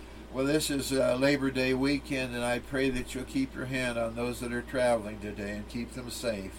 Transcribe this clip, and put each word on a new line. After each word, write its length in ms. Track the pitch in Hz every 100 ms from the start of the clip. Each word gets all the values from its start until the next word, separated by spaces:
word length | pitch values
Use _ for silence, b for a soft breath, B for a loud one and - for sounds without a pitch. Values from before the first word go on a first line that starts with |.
| B B B
well, 120 | 127
this 240 | 139 151 151
is, 240 | 139 120
uh, 240 | 135 127 123
Labor 340 | 139 143 135
Day 200 | 127 131
weekend, 600 | 127 139 139 - 135 127
and 100 | 120
I 140 | 120 120
pray 320 | - 135 135
that 240 | 127 123
you'll 100 | 131
keep 300 | 123 135 131
your 120 | 127 131
hand 300 | 131 123 117
on 200 | 113 117
those 240 | 123 113
that 120 | 120
are 100 | 120
traveling 580 | 120 135 123 117 104 107
today 320 | 104 104 101
and 160 | 104 104
keep 240 | 120 117
them 180 | 127 120
safe. 420 | - 120 101 95